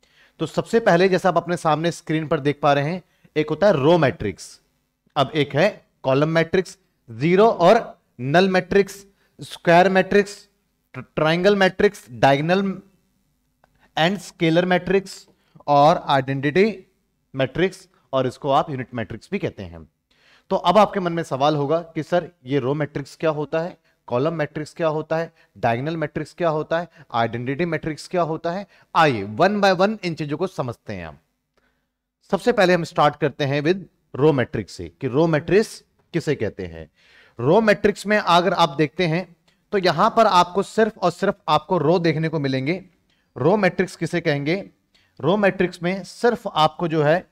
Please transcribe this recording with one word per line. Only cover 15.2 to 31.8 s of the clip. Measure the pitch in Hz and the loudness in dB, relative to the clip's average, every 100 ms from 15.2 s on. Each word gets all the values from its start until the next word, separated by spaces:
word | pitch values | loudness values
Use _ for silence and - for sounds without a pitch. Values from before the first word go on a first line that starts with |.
| - _ _ - - | -20 _ _ -10 0
और | 143 151 180 - | 4 6 4 0
आइडेंटिटी | 139 131 139 147 170 214 - - _ _ _ _ 135 | 0 0 -2 0 2 2 -2 -14 _ _ _ _ -6
मैट्रिक्स, | 131 151 185 - _ _ _ | -4 -2 -4 -4 _ _ _
और | 131 127 | -2 -2
इसको | - 147 | -4 0
आप | 143 170 | 0 0
यूनिट | 131 123 | -6 -8
मैट्रिक्स | 120 107 113 - | -10 -10 -12 -10
भी | 196 | -8
कहते | 127 - | -8 -10
हैं। | 90 82 78 _ _ _ _ _ - | -14 -16 -20 _ _ _ _ _ -6
तो | 190 | -2
अब | 175 196 | 2 4
आपके | 196 202 | 4 0
मन | 175 | -4
में | 170 | -4
सवाल | 160 131 147 151 | -6 -2 0 0
होगा | 139 165 | -2 -4
कि | 165 160 | -4 -10
सर, | 143 175 147 _ 123 | -4 -4 -4 _ -6
ये | 139 | -4
रो | 120 | -2
मैट्रिक्स | 151 147 147 135 - | -4 -6 -8 -12 -6
क्या | 160 | -4
होता | 151 143 160 | -4 -4 -6
है, | 175 - _ _ - | -6 -12 _ _ -6
कॉलम | 120 156 | -4 -2
मैट्रिक्स | 165 147 151 151 | -4 -6 -8 -12
क्या | - 160 | -4 -4
होता | 156 156 160 | -4 -4 -6
है, | 165 _ _ 101 | -6 _ _ -4
डायगोनल | 120 117 147 165 | -2 0 -4 -6
मैट्रिक्स | 147 - 214 | -6 -8 -10
क्या | - 170 | -4 -2
होता | 156 151 165 | -2 -4 -6
है, | 175 - - | -6 -16 -6
आइडेंटिटी | 117 117 117 123 139 175 | -2 -2 -4 -6 -4 -4
मैट्रिक्स | 156 160 151 - | -4 -6 -10 -6
क्या | 180 | -4
होता | 156 160 170 | -2 -4 -6
है? | 185 202 _ _ 180 | -8 -10 _ _ 2
आइए, | 160 113 | 2 2
one | 101 107 185 208 | -4 0 0 2
by | 196 180 | 2 2
one | 202 220 175 | 0 -2 -6
इन | |
चीजों | 156 147 151 | -6 -6 -6
को | 180 | -6
समझते | - 127 - - | -6 -8 -10 -12
हैं | 95 80 | -12 -12
हम। | 73 _ _ _ _ _ _ | -16 _ _ _ _ _ _